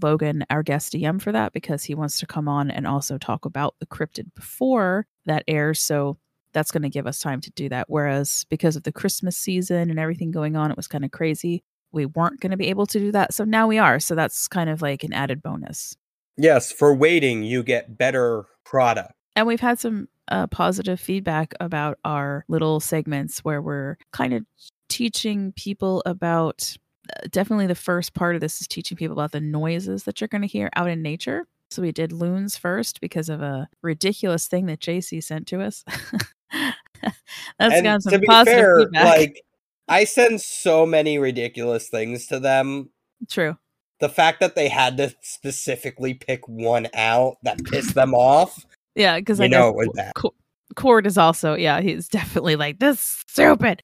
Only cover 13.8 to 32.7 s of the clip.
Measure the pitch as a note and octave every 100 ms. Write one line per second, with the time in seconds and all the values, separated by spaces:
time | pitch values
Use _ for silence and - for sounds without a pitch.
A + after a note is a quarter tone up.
13.8 | F3+ B2+ - D#3+ D3+ - - F#3 E3 D#3
14.8 | D3 C#3 - - C#3 C3+ - E2 - -
15.8 | - - _ _ _ - D#3+ C3+ - -
16.8 | D3 C#3 D3+ F3 C3+ A2+ G#2+ B2 A2+ A#2+
17.8 | - G#2+ B2+ C3 A#2+ A2+ G2 _ - C3+
18.8 | B2 G#2+ F#2 _ _ - A3+ A#3 B3 A#3+
19.8 | A#3 G#3 - _ - F#3+ F#3+ - F3 F#3+
20.8 | G3 F3+ - F#3+ F#3+ D#3 D#3+ - F3 D#3
21.8 | D3+ - - D3 C#3+ C#3+ - D#3+ D#3 D#3
22.8 | - D#3+ D3+ C#3+ D3+ - D#3 D3 D3+ C#3+
23.8 | C#3 - _ - B3+ A#3+ A3 _ - _
24.8 | - - A#3 - A3 G#3 G3 - G3+ G3
25.8 | F#3+ F#3 - F#3+ E3+ E3 D#3+ - - -
26.8 | _ _ - - - F#3+ G3+ G#3+ F#3+ F3
27.8 | - F3 E3+ - F3 E3+ D#3 - - -
28.8 | - F3 D#3+ D3+ D3 D3 D3+ D3+ D#3+ E3+
29.8 | F#3+ G3 G3+ - A3 G#3 G3+ G#3 G3+ -
30.8 | F3 E3 D#3 D#3+ - D4+ F4 _ - -
31.8 | F3 D#3 E3 E3+ F3 F#3 G3+ - F3